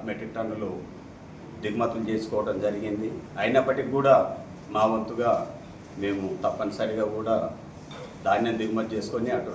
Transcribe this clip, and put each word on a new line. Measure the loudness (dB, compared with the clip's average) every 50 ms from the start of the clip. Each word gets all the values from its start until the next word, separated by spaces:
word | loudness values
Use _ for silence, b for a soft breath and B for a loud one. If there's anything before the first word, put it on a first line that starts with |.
| -2 -6
మెట్రిక్ | -6 -4 -6 -8 -4 -4
టన్నులు | -4 -2 -2 -4 -4 -4 -4 -6 -8 -10 -12 -14 -14 -16 -16 -16 -16 -16 -16 -16 -14 -14 -12 -6 -4
దిగుమతులు | -4 0 0 0 0 0 -2 -2 0 0
చేసుకోవడం | -2 -2 0 0 0 2 2 0 2 2
జరిగింది. | 0 0 0 -2 -2 -2 -2 -2 -4 -4 -6 -10 -10 -4 0 0
అయినప్పటికీ | 4 6 6 6 6 2 2 2 0 2 4
కూడా | 8 8 8 8 8 4 -2 -6 -10 -12 -14 -14 -12 -4 2
మా | 4 4 4 4
వంతుగా | 2 0 -2 -2 0 4 4 4 2 2 -4 -8 -12 -12 -14 -16 -16 -16 -14 -8 -2 0
మేము | 0 0 0 -2 -2 -4 0 -2
తప్పనిసరిగా | -2 0 0 -2 -4 -2 -2 -2 0 2 0 0 0 0
కూడా | -2 0 2 2 2 2 0 -4 -8 -12 -14 -14 -16 -14 -14 -14 -14 -14 -14 -14 -4 2
ధాన్యం | 4 4 4 4 2 2 2
దిగుమతి | 0 0 2 0 0 0 -2
చేసుకొని | -4 -2 -2 -2 -2 0 2 0
అటు | 0 0 -2 -2